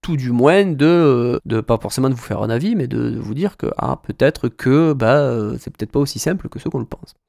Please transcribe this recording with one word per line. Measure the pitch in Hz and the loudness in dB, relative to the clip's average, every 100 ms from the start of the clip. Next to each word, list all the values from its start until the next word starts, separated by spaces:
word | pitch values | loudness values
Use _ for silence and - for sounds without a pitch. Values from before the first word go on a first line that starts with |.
tout | - 156 | -4 -4
du | 127 | 0
moins | 120 139 185 | 4 6 6
de, | 202 143 151 | 2 2 4
euh, | 175 156 123 120 120 | 6 4 4 2 -2
de, | - 113 | -2 -4
pas | - 117 | 0 -2
forcément | 104 - 131 | -2 -2 -2
de | |
vous | 127 | -2
faire | - 101 | -6 -4
un | 110 | -2
avis, | 117 185 226 | -2 -2 -2
mais | 127 | -2
de, | 113 117 | -2 -4
de | 117 | -4
vous | 107 | -6
dire | 123 196 - | -4 -4 -4
que, | - - | -6 -4
ah, | - 135 | -4 -6
peut-être | - - 135 - 123 | -8 0 0 2 -6
que, | - 131 139 165 | -2 2 4 2
bah, | 143 113 143 | 2 2 2
euh, | 139 120 107 - | 2 0 -4 -6
c'est | - - | -10 -10
peut-être | 110 | -4
pas | 135 | -2
aussi | 139 - | -2 -2
simple | - 180 - | -4 -4 -6
que | - | -10
ce | - | -8
qu'on | 139 | -6
le | 117 | -8
pense. | - - _ | -12 -16 _